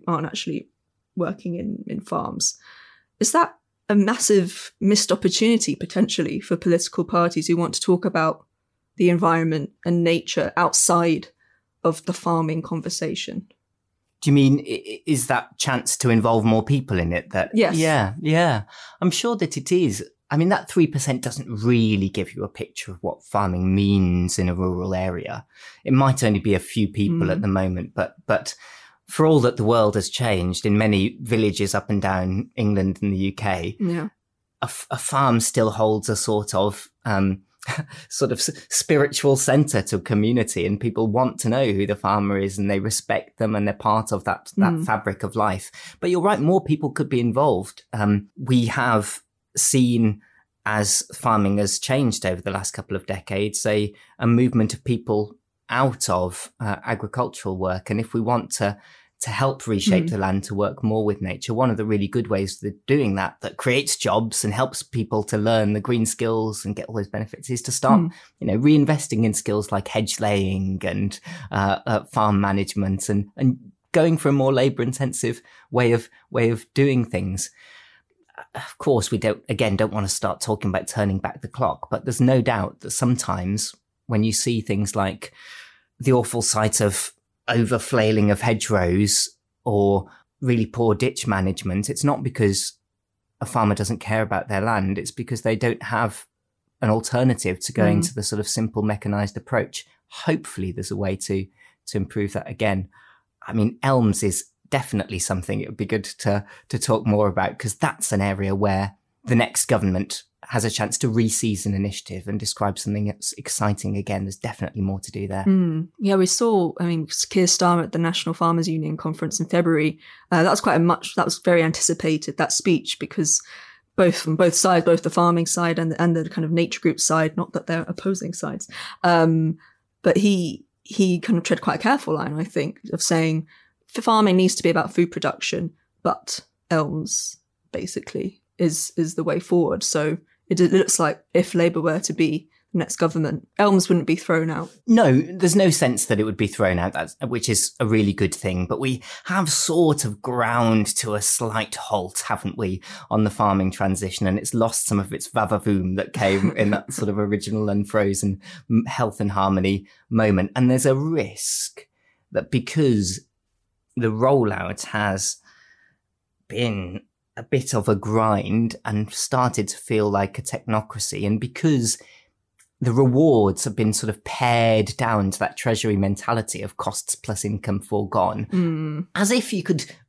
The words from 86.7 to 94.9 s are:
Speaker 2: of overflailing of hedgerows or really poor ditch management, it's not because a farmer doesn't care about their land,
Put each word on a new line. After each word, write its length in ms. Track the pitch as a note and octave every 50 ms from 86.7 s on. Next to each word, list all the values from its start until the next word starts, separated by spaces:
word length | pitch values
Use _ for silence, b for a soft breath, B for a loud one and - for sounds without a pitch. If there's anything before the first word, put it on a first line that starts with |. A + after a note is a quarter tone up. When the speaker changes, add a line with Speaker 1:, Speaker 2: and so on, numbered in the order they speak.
| - -
Speaker 2:
of 320 | A2+ G#2 G2 - - - - _ _ _ _ _ _ -
overflailing 840 | A#2 A#2 A2+ G#2 B2 A2 - - - A#2 A2 A2 A2 G#2+ G#2 G#2
of 100 | G2+ -
hedgerows 880 | - A#2+ A2+ G#2 - - A2 G2 F2+ F2 F2+ G2 G#2 G2 - - - - - _ _ _ _ _ _
or 460 | A#2+ G#2 G2+ G2+ G2+ G2+ G2 G2 B B B B _ _ _
really 240 | C#3 B2+ B2 A#2 A2
poor 300 | A2 - A#2+ A#2 A2 G#2+
ditch 320 | A2 B2+ B2+ - - - A2+
management, 640 | G2+ F#2+ F#2+ F#2+ F#2 - - F#2+ F2+ G2 G#2 -
it's 140 | C#3 - -
not 200 | C#3+ C#3+ - C3
because 500 | B2+ - - A2 G2+ G2 - - - - _ _ _ _ _ _ _ _ _ _ _ _ _
a 40 | -
farmer 300 | - - A#2+ A2 G#2 G#2
doesn't 240 | G#2 G2+ F#2+ A2+ D#2+
care 220 | - - G#2+ A2
about 260 | A2 G#2+ G2+ F#2 - -
their 140 | G#2 F#2+
land, 360 | G2+ A#2 A2+ G2+ F#2+ F#2+